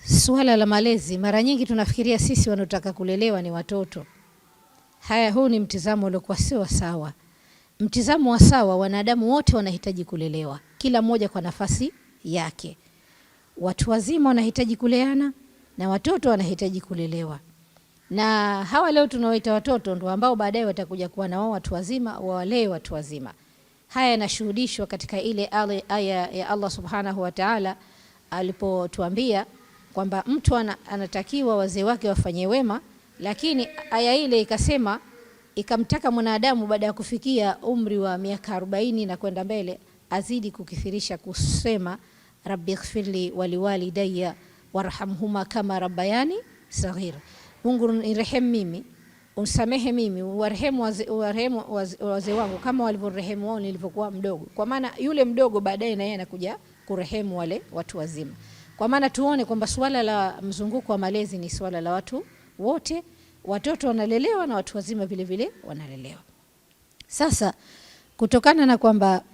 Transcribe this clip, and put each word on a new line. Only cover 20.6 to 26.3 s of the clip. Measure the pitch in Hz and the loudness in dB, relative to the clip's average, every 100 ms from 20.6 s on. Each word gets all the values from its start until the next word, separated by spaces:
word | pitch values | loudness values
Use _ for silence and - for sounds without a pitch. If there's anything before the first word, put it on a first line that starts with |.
| 214 | -2
watakuja | 190 170 185 180 | -2 -6 -6 -6
kuwa | 196 190 | -4 -4
na | 180 | -2
wao | 220 | -2
watu | 202 - | -4 -4
wazima, | 180 185 254 233 - | -6 -4 -4 -4 -6
wawalee | 185 185 180 240 214 | -6 -4 0 2 2
watu | 165 - | 0 -6
wazima. | 156 147 147 127 - _ _ _ _ _ | -8 -8 -10 -12 -16 _ _ _ _ _
Haya | 262 254 | 0 2
yanashuhudishwa | 226 214 - 214 202 254 - 202 | 2 0 -4 -4 -2 -2 -4 -6
katika | 185 - 196 | -6 -6 -4
ile | 220 208 202 | -2 -2 -2
ale-, | 208 208 196 - | 0 0 -2 -2
aya | 208 190 185 | -2 0 -2
ya | 175 | -4